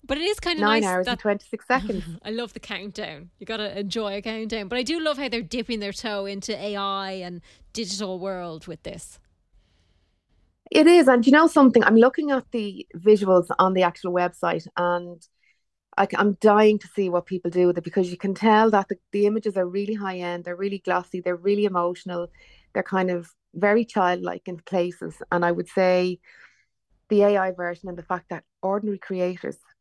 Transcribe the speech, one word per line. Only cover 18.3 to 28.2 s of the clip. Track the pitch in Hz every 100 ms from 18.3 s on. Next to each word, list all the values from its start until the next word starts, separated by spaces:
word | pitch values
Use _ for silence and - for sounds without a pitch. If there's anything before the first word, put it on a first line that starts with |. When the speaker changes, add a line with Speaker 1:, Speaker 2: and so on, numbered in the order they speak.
Speaker 2:
tell | 190 220 214 226
that | 202 196
the, | 196 _
the | 202 202
images | 220 214 190
are | 180
really | 190 202
high | 214 196 185
end, | 180 175
they're | 175 175
really | 196 196
glossy, | - 180 180 180
they're | 180 175
really | 185 208
emotional, | 208 185 175 180 185 175 175 _ _ _ _
they're | -
kind | - 190 185
of | 175 170 _ _
very | - 202 220 226
childlike | 214 180 180 175 175 -
in | 175
places. | - 185 175 175 165 - -
And | 175
I | 175
would | 175 175
say | - 185 180 180 175 _ _ - _ _ _ _ _ _
the | 208
A | 202 202
I | 190
version | 180 175 175 190
and | 175
the |
fact | 165 180